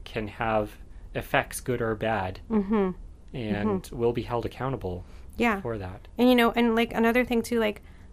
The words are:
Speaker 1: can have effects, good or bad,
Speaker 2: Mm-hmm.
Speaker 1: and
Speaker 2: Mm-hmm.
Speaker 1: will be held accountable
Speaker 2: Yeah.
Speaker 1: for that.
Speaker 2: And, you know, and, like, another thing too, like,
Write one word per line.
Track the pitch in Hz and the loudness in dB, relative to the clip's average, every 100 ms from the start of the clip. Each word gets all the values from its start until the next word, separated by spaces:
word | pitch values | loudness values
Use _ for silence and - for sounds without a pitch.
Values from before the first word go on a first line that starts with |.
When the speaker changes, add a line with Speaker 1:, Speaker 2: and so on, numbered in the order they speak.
Speaker 1:
can | - 120 107 | -8 -6 -6
have | - 113 110 104 - - - - | -4 0 2 0 -6 -16 -16 -10
effects, | 127 - 139 123 - | -8 0 2 2 -2
good | - 120 | -2 0
or | 113 | 0
bad, | 110 110 110 92 95 - | 0 0 0 -2 -6 -2
Speaker 2:
Mm-hmm. | 220 196 220 190 180 - - - | 0 2 2 2 -2 -10 -16 -12
Speaker 1:
and | 147 113 202 214 190 | -6 -4 -2 0 -2
Speaker 2:
Mm-hmm. | - 143 | -4 0
Speaker 1:
will | 117 | 0
be | 120 | 0
held | 104 120 | -2 -2
accountable | 110 - 127 131 92 90 - - - - | -4 -4 -4 -4 -4 -6 -10 -16 -12 -2
Speaker 2:
Yeah. | 233 202 | 0 0
Speaker 1:
for | 123 110 | -4 -6
that. | 92 92 - - | -8 -12 -10 4
Speaker 2:
And, | 247 | 6
you | |
know, | 247 233 | 8 6
and, | 233 240 | 4 4
like, | 226 233 | 4 2
another | - 226 233 | 2 4 4
thing | 240 233 | 2 0
too, | 226 240 | 0 0
like, | 214 202 - - - | 0 -2 -10 -20 -20